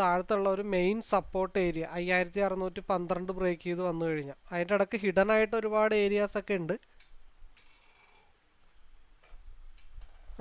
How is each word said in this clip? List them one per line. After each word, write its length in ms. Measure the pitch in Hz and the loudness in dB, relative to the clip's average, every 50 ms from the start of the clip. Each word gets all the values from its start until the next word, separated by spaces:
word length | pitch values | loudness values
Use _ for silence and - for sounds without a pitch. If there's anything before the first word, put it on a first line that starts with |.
താഴത്തുള്ള 480 | 196 180 175 180 180 - 220 202 196 196 190 | 2 2 2 2 2 0 0 2 2 2 0
ഒരു 80 | 190 208 208 190 | 0 -2 -2 0
മെയിൻ 280 | 180 180 185 214 226 220 - 214 | 2 2 2 0 0 -2 0 0
സപ്പോർട്ട് 460 | 190 - - - 190 190 185 - 202 | 0 0 0 -2 -2 -2 0 0 0
ഏരിയ 260 | 180 175 165 160 160 - 160 175 | 0 2 0 -2 -6 -6 -6 -4
അയ്യായിരത്തി 420 | 175 180 185 180 180 175 170 202 202 | 0 2 2 2 2 0 0 0 0
അറുന്നൂറ്റി 360 | 190 190 190 185 185 175 214 185 - | 0 0 -2 -4 -4 -4 -8 -2 0
പന്ത്രണ്ട് 420 | 190 175 180 170 185 175 185 185 185 185 | 0 0 0 -2 -2 -4 -2 -6 -4 0
ബ്രേക്ക് 240 | 190 180 175 165 - | 2 0 0 0 -2
ചെയ്ത് 200 | 180 175 175 180 180 | -6 -4 -2 -2 -2
വന്നു 160 | 165 165 165 | -2 0 -2
കഴിഞ്ഞാൽ. 320 | 165 160 151 139 139 139 - _ - 185 | -2 -2 -2 -4 -8 -10 -14 _ -8 -4
അതിൻ്റെ 220 | 175 175 180 208 | -4 0 2 2
ഇടയ്ക്ക് 240 | 196 196 - - 208 202 | 2 2 2 0 -2 -2
ഹിഡൻ 280 | 202 170 190 202 208 220 | 2 4 4 4 6 6
ആയിട്ട് 240 | 220 220 208 233 226 | 4 4 2 0 -2
ഒരുപാട് 340 | 214 214 214 214 214 220 214 | -2 0 2 4 4 4 4
ഏരിയാസ് 440 | 208 202 196 208 202 208 202 - 208 | 4 4 4 2 2 0 0 -2 -6
ഒക്കെ 180 | 196 - 202 180 165 | -4 -2 -2 -2 0
ഉണ്ട്. 120 | 156 196 254 _ _ - - - - - - - - - - - - - - - - - - - - - - - - - - _ _ _ _ _ _ _ _ - - _ - - - - - - - - _ - - - - - - - - - - - - - - - - - - - - - - - - | -2 -4 -6 _ _ -20 -20 -20 -20 -20 -20 -20 -20 -20 -20 -20 -20 -20 -20 -20 -20 -20 -20 -20 -20 -20 -20 -20 -20 -20 -20 _ _ _ _ _ _ _ _ -20 -20 _ -20 -20 -20 -20 -20 -20 -20 -20 _ -20 -20 -20 -18 -16 -16 -18 -16 -16 -18 -18 -16 -18 -16 -14 -14 -14 -14 -18 -20 -18 -16 -6 -2